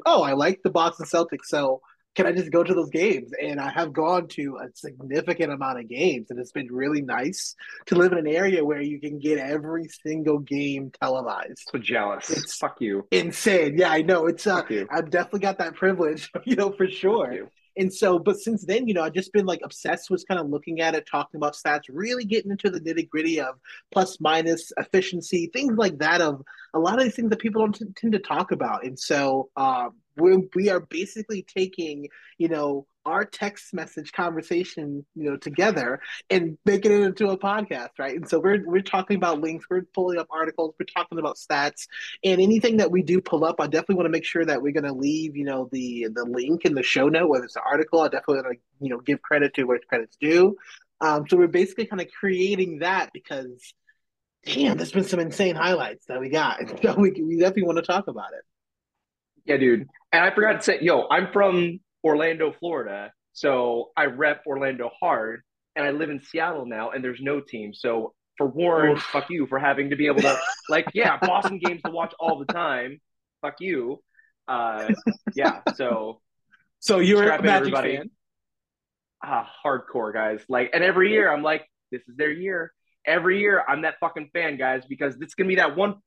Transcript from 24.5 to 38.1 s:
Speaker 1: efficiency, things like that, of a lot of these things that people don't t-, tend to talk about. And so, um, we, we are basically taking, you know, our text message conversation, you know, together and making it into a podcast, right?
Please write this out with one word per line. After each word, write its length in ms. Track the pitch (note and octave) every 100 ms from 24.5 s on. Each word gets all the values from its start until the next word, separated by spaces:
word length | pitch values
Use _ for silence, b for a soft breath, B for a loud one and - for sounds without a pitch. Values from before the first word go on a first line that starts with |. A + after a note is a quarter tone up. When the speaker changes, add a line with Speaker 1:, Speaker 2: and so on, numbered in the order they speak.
| E3 - -
Speaker 1:
efficiency, 680 | - F#3+ F#3 F3+ - F3+ E3
things 260 | B3+ C#4 A3
like 180 | G3+ C#3+
that, 220 | D#3 F3
of 220 | D#3+ C3+ - B B
a 60 | D#3+
lot 180 | E3 A#3
of 60 |
these 100 | B3+
things 160 | - A3+
that 80 | A3
people 240 | A3+ G#3+
don't 100 | G#3+ G#3
t-, 100 | G3 -
tend 160 | A3+
to 60 | G#3
talk 320 | - D3+ F#3
about. 340 | F3 B2 G#2+
And 140 | B2+ C3
so, 520 | - D3 C#3 C3+ C3 -
um, 360 | C3+ C3 - - _ -
we, 200 | F3 F#3+ F#3
we 140 | F3+ G3+
are 120 | F3+
basically 640 | D#3+ D#3+ G3+ A3 G#3+ G3+
taking, 640 | - G3 F#3+ F#3+ D#3+ D3 C#3+ B B B
you 120 | E3
know, 380 | D#3 D3 C#3 C#3 _ D3+
our 180 | F3+
text 480 | G#3 - G3+ G#3 -
message 400 | F3 D#3+ - D3
conversation, 960 | - F3 D#3+ D#3 F3 F3+ - D3 C#3+ C#3+
you 160 | E3 D3
know, 60 | C#3
together 640 | D#3 C#3+ G3+ E3+ A#2+ C3+ B B B
and 300 | F#3+ E3 D#3 G3+
making 260 | G3 G#3
it 80 | G#3
into 300 | G3 F#3 G3+
a 80 | F#3+
podcast, 500 | G3 G#3+ G3+ C3+ A#2+ -
right? 160 | C#3